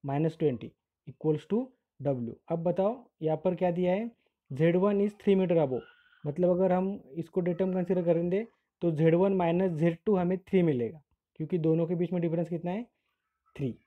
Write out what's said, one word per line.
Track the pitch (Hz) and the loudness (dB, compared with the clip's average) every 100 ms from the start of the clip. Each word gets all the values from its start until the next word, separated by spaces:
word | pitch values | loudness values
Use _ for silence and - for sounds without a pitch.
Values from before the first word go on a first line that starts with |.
माइनस | 139 139 160 160 | -4 -2 -2 0
ट्वेंटी | 156 120 - _ _ _ - | -2 -2 -10 _ _ _ -20
equals | - 156 151 - | -6 -2 -2 0
to | 208 262 _ _ _ | -4 -4 _ _ _
W। | 139 131 117 - _ | -4 -4 -6 -10 _
अब | 165 | -4
बताओ | 170 175 196 254 - _ | -2 0 -2 -2 -14 _
यहाँ | 156 156 | -4 -2
पर | 185 175 | -2 0
क्या | 180 | -2
दिया | 175 180 | 0 0
है, | 185 233 _ _ _ _ | -2 -4 _ _ _ _
ज़ेड | 135 160 175 | 0 2 4
वन | 196 202 | 2 2
is | 202 202 | -2 -2
three | - 190 | 2 2
meter | 185 170 | 4 2
above, | 143 123 - _ _ _ | 2 -2 -8 _ _ _
मतलब | 147 143 180 | -8 -2 0
अगर | 180 190 | 2 2
हम | 180 190 202 - 165 | 2 -2 -6 -12 -12
इसको | 165 - | -6 -4
डेटम | 175 185 190 | -4 -2 -2
कंसीडर | 185 180 185 | -2 0 0
करेंगे | 170 170 175 190 233 _ _ _ | 2 0 2 -2 -4 _ _ _
तो | 170 | -4
ज़ेड | 156 165 165 | 4 4 6
वन | 196 190 | 4 2
माइनस | 170 170 190 | 2 2 0
ज़ेड | 160 170 165 - | 2 0 0 0
टू | 196 | 2
हमें | 175 185 | 2 -2
थ्री | - 190 | 0 2
मिलेगा, | 170 131 113 160 _ _ _ _ | 4 2 -2 -8 _ _ _ _
क्योंकि | 156 180 | -4 0
दोनों | 160 160 165 | 2 2 0
के | 175 | -2
बीच | 175 | -2
में | 180 | -2
डिफरेंस | 170 165 160 | -2 -2 -4
कितना | 170 175 | -6 -6
है, | 190 247 _ _ _ _ _ _ - | -6 -8 _ _ _ _ _ _ -8
थ्री। | 135 110 | -8 -8